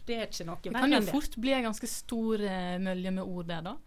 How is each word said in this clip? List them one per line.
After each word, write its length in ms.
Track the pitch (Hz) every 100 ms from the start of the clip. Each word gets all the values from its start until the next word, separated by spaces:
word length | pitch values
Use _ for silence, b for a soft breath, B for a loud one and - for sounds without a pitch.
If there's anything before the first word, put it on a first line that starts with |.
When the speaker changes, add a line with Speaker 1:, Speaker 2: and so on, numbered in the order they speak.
| -
Speaker 1:
Det 100 | 233
er 100 | 208
ikke 180 | - 165
noe 120 | 175
Speaker 2:
Det 100 | 185
kan 80 | 233
jo 0 |
Speaker 1:
verre 160 | 262 240
enn 100 | 208
det. 60 |
Speaker 2:
fort 240 | 277 - -
bli 160 | 254
en 120 | 269 226
ganske 200 | 208 247
stor, 520 | - - 233 226 214
eh, 380 | 202 185 180 180
mølje 340 | 190 185 185
med 120 | 190
ord 220 | 185 180 170
der, 140 | 165
da. 140 | 175 269